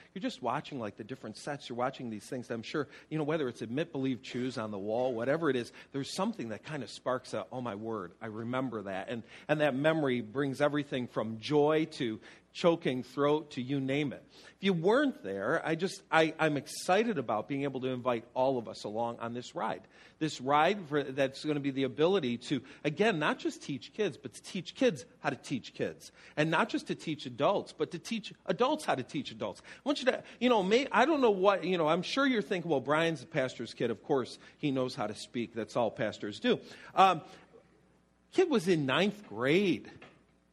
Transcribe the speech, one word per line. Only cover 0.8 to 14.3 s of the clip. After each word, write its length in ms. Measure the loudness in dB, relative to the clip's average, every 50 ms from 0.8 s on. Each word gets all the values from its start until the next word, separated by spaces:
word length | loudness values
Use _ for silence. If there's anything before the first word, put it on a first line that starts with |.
| -8 -8 -8
the 80 | -10 -12
different 320 | -12 -12 -10 -10 -12 -12
sets, 320 | -10 -8 -8 -8 -8 -8 -8
you're 80 | -4
watching 320 | -2 -2 -2 -2 -4 -8 -8
these 160 | -8 -8 -8
things. 260 | -8 -8 -8 -6 -6
I'm 120 | -6 -6
sure, 260 | -6 -4 -4 -4 -4 -4 -8 -18 -12 _
you 80 | -4 -2
know, 60 | 0
whether 240 | 0 0 0 0 -2
it's 140 | -4 -6
admit, 300 | -8 -4 -4 -4 -4 -4
believe, 300 | -4 -2 -2 -2 -2 -4
choose 340 | -6 -8 -6 -4 -4 -4 -4
on 140 | -6 -6 -6
the 80 | -6 -6
wall, 340 | -4 -2 -2 0 0 0
whatever 380 | -2 -2 0 0 0 2 2 2
it 60 | 2
is, 160 | 0 -2 -4 -10 -18 -20 -8
there's 220 | -8 -6 -6 -4 -2
something 360 | -2 -2 -2 -2 -4 -6 -6
that 120 | -8 -10
kind 200 | -10 -10 -8 -8
of 80 | -8 -10
sparks 440 | -12 -6 -2 -2 -2 -2 -4 -6 -6
a, 120 | -6 -6 -6
"Oh, 120 | -8 -8
my 120 | -6 -6 -6
word, 380 | -6 -6 -6 -4 -6 -6 -8 -10 _
I 60 | -10
remember 560 | -10 -8 -8 -6 -4 -2 -2 -2 -2 -4 -6
that." 260 | -6 -6 -6 -6 -6 -6
And, 140 | -6 -8 -8 -12 -18 -14 -2 -2
and 120 | 0 2
that 140 | 2 2 2
memory 460 | 2 2 4 4 4 2 2 2 0
brings 400 | -2 -4 -2 -2 -2 -2 0 2
everything 480 | 2 2 2 0 -2 -2 -4 -4 -4 -4
from 320 | -4 -4 -4 -4 -4 -6
joy 480 | -2 2 4 6 6 6 6 4 2 0
to 280 | -2 -4 -2 -2 -2 -6 -10 -18 -20 -20 _ _ _
choking 480 | 2 4 4 4 4 2 -2 -2 -2
throat 500 | -4 -6 -2 2 2 4 4 2 0 -4
to 100 | -8 -6
you 180 | -4 -2 -2 -2
name 320 | 0 0 0 0 0 -2
it. 100 | -4 -8 -14 -20